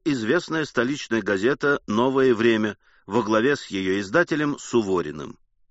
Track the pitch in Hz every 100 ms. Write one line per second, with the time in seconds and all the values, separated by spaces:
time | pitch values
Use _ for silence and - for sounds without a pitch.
0 | 160 131 107 170 - 160 147 - 120 143
1 | - 113 98 98 117 143 143 143 - 107
2 | 131 135 131 107 117 110 107 - _ _
3 | - 110 104 110 131 143 - 98 92 98
4 | 98 160 175 151 147 139 - 120 98 92
5 | 76 76 69 - _ _ _